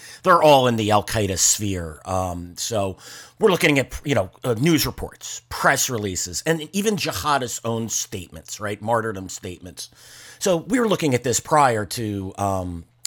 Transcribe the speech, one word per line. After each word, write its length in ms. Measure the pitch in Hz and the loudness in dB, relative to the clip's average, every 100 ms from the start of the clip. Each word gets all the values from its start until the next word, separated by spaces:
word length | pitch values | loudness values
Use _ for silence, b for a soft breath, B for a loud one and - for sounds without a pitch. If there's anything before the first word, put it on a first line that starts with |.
| B B | B B
They're 180 | 185 170 | 4 6
all 260 | 156 139 127 | 8 8 6
in 100 | 113 | 2
the 140 | 104 | 4
Al-Qaeda 460 | 104 - 113 98 92 | 4 2 -2 0 2
sphere. 640 | - - 104 92 82 76 - | 2 2 -2 -4 -6 -10 -6
Um, 500 | 92 92 87 87 87 | -4 -2 -6 -10 -10
so 400 | - 110 98 90 B B B B | -4 -2 -4 -6 B B B B
we're 120 | 208 | 2
looking 260 | 170 170 139 | 4 4 2
at, 220 | 120 - 147 | 0 -4 -2
you 100 | 123 | 0
know, 160 | 95 - 131 | 0 -4 -4
uh, 80 | |
news 320 | 110 156 156 131 | 2 4 4 2
reports, 560 | - 85 - - - - | -6 -12 -12 -16 -16 -12
press 400 | - 175 139 - | -2 2 2 0
releases, 520 | 117 104 90 - 85 156 | -2 -4 -4 -6 -4 -2
and 240 | 165 151 | -2 -2
even 240 | 196 214 202 | -4 -2 -2
jihadists' 640 | 160 - 151 143 123 - 117 | -2 -4 0 0 -2 -6 -4
own 240 | 117 113 | -4 -4
statements, 720 | - - 98 87 82 - - | -6 -6 -10 -12 -16 -14 -8
right? 200 | 104 104 | -8 -6
Martyrdom 460 | 104 117 110 98 92 | -2 0 -2 -6 -10
statements. 640 | - 95 90 90 - - B B B B B | -12 -12 -12 -14 -14 -16 B B B B B
So 160 | 202 170 | 0 0
we 240 | 160 254 | 0 0
were 80 | 226 | 2
looking 260 | - 160 | 2 2
at 120 | 123 131 | 0 0
this 160 | 110 | -2
prior 420 | - 151 135 110 101 | 2 4 4 2 -4
to, 460 | - 110 101 95 - | -4 -4 -4 -6 -4
um, 480 | 101 95 90 85 - _ | -2 -2 -4 -8 -12 _